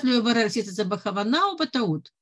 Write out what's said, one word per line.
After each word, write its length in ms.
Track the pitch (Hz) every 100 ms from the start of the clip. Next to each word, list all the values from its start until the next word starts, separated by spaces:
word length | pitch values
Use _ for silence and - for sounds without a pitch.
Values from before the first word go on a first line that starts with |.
לא 100 | 262
יברר 320 | 247 226 233 214
עשית 220 | 226 196
את 60 |
זה 100 | 185
בכוונה 580 | 196 202 208 196 208 302
או 140 | 392 339
בטעות, 520 | 311 254 208 151 - _